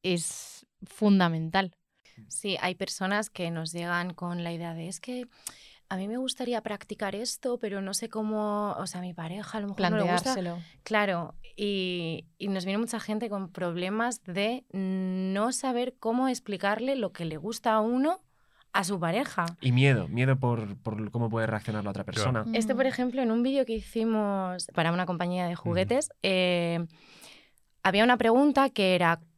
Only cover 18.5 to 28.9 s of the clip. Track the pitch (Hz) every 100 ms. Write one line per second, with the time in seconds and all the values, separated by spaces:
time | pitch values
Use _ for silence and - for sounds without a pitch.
18.5 | _ _ - 180 196 165 190 285 - 170
19.5 | 170 131 123 139 120 87 113 131 135 127
20.5 | 117 104 101 113 107 107 117 117 113 110
21.5 | 107 - 107 101 98 95 - 104 110 226
22.5 | 226 220 247 262 254 247 254 240 226 247
23.5 | 269 247 226 - 233 226 220 208 196 185
24.5 | 180 - - 165 175 180 175 180 180 175
25.5 | 170 170 170 196 254 - - 202 185 180
26.5 | 175 170 170 170 - - - - - _
27.5 | _ _ _ 190 190 240 247 226 240 294
28.5 | 269 269 240 190